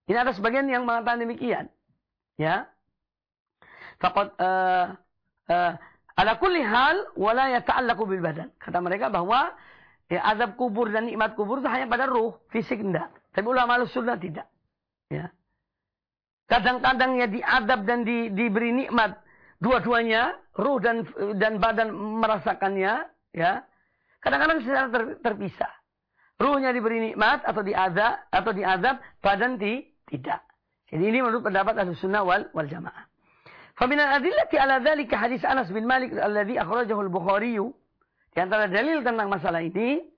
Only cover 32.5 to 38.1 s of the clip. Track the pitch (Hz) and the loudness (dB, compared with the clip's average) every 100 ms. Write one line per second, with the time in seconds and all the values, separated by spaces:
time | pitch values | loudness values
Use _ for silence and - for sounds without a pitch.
32.5 | 165 147 160 175 - - _ _ _ - | -6 -6 -8 -12 -16 -20 _ _ _ -20
33.5 | - - - 254 294 285 277 311 605 659 | -20 -8 0 2 4 4 4 2 2 2
34.5 | 302 269 262 254 302 247 226 233 262 269 | 2 4 4 2 2 0 -2 0 0 0
35.5 | 269 185 202 226 262 254 208 208 208 202 | 0 -2 -2 0 0 0 -2 0 0 0
36.5 | 247 175 226 233 214 196 180 175 196 233 | -2 -2 -2 -2 -2 -2 -2 0 0 0
37.5 | 226 220 - _ _ _ | -2 -4 -8 _ _ _